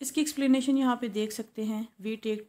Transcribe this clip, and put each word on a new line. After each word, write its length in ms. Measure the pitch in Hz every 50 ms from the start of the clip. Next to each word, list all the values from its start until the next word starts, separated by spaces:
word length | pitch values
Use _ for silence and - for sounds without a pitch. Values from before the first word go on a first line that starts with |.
इसकी 200 | 277 262 - 311
एक्सप्लेनेशन 560 | 302 302 - - 277 269 262 269 254 269 269 269
यहाँ 180 | 269 254 240 233
पे 80 | 247 233
देख 220 | 190 214 214 220
सकते 320 | 214 - 220 - _ - 220
हैं, 240 | 214 220 214 226 226 _ -
we 140 | 190 214 220 220
take 260 | - 220 214 214 214